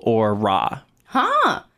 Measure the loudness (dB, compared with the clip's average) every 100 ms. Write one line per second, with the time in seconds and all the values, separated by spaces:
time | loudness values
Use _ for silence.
0 | 0 0 0 0 0 0 -2 -6 -14 _
1 | _ -2 0 2 0 -2 -8